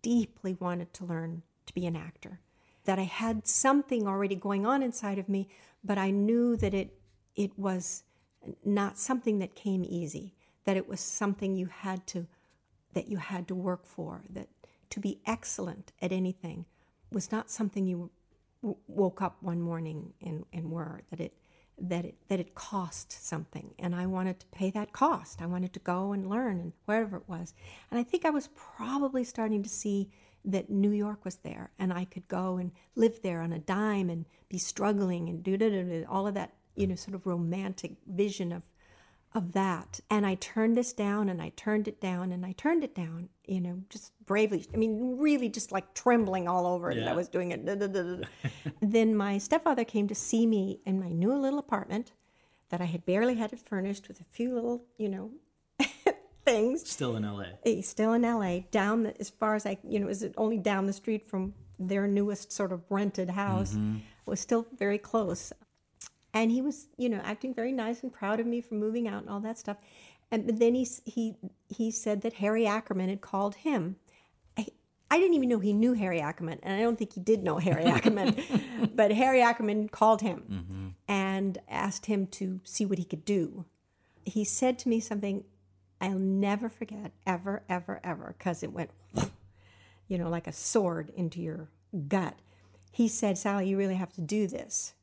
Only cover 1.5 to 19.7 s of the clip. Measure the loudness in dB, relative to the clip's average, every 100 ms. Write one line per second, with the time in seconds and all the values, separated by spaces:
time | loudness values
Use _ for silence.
1.5 | _ -10 -4 -4 -4 -8 -16 -18 -18 _
2.5 | _ _ _ -2 0 0 -2 -2 0 2
3.5 | 4 6 6 4 0 2 2 0 0 0
4.5 | 0 2 2 2 -2 -4 -4 0 -2 -2
5.5 | -12 -20 _ -2 0 2 2 4 4 4
6.5 | 2 2 0 -4 -10 _ _ _ -2 -2
7.5 | 0 -2 -2 -4 -8 _ _ _ _ -16
8.5 | -8 0 0 0 -2 -2 0 0 0 -2
9.5 | -6 -2 -2 -2 -4 -6 -8 -12 _ _
10.5 | _ 0 0 0 -6 -6 -2 -2 0 -2
11.5 | -2 -2 -6 -6 -6 -6 -8 -8 _ _
12.5 | _ _ _ _ -6 -4 -6 -6 -8 -6
13.5 | -4 -4 -4 -8 -10 -10 -10 -14 -14 -14
14.5 | _ -20 _ _ -4 -4 -4 -6 -6 -6
15.5 | -6 -6 -10 -16 _ -4 0 -2 -4 -10
16.5 | -10 -14 _ _ _ _ -6 -4 -6 -6
17.5 | -4 -4 0 -2 -2 -6 _ _ _ _
18.5 | _ -6 -6 -8 0 0 2 -4 -4 -4
19.5 | -2 -2